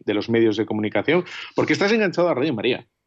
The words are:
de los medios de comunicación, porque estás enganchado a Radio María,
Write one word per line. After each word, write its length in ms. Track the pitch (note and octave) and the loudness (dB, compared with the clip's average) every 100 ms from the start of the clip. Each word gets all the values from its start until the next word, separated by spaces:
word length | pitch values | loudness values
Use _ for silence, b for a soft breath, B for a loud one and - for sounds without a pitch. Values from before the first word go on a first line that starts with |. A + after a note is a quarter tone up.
de 100 | - | -4
los 160 | G#2 G#2 | -4 0
medios 260 | A#2 A2+ G#2 | 2 4 2
de 80 | |
comunicación, 600 | G#2+ G#2+ G#2+ G#2 G2 E3 E3+ B B | -2 -2 -2 -2 0 0 -2 B B
porque 200 | - D#3 | -4 0
estás 180 | D3+ G3 | 0 2
enganchado 360 | A3+ G3+ E3 F3 | 2 0 2 0
a 60 | |
Radio 200 | C3 D3+ | 2 0
María, 320 | A2+ G2+ G2+ - _ | 0 -2 -2 -6 _